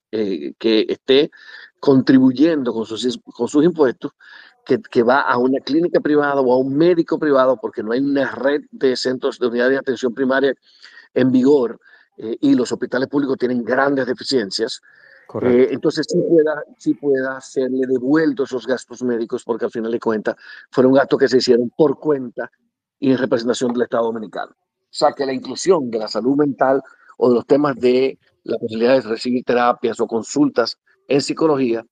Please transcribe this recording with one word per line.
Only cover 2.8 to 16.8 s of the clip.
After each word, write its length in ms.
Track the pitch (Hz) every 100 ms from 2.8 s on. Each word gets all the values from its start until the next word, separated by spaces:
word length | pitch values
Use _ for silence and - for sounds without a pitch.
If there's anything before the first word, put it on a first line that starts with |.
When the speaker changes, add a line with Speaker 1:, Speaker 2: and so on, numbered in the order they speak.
| 107
Speaker 1:
sus, 320 | 110 123 117
con 240 | - - 120
sus 160 | 147
impuestos, 480 | 165 160 131 - 143 _ - - - _
que, 160 | - 120
que 220 | - 127
va 180 | 117 139
a 160 | - 123
una 220 | 131 135
clínica 400 | - 156 170 165
privada 400 | 147 147 143 139
o 120 | 127
a 40 | 127
un 180 | 135 139
médico 420 | 170 170 - 156
privado, 400 | 156 135 131 123
porque 220 | 110 -
no 100 | 107
hay 80 | 123
una 300 | 143 139 123
red 280 | 113 131 147 -
de 260 | - 135 123
centros 420 | 131 131 139 113
de 100 | 120
unidad 200 | 120 127
de 80 | 135
atención 360 | 135 117 127
primaria 400 | 107 131 135 139 120 _ _ - - -
en 180 | - 131
vigor, 460 | 127 131 147 113 - _ _ _ -
eh, 200 | 110 117
y 140 | 139
los 160 | 135 113
hospitales 380 | 113 - 127 131
públicos 280 | 147 139 135
tienen 280 | 123 123
grandes 420 | 113 127 139 139 123
deficiencias, 760 | 120 - 131 98 - 113 - _ _ _ _ _
Speaker 2:
Correcto. 320 | 113 123 123
Speaker 1:
eh, 100 | 127
entonces 340 | 131 160 156 143
sí 100 | 175 -
pueda, 340 | 165 151 151 -
sí 160 | _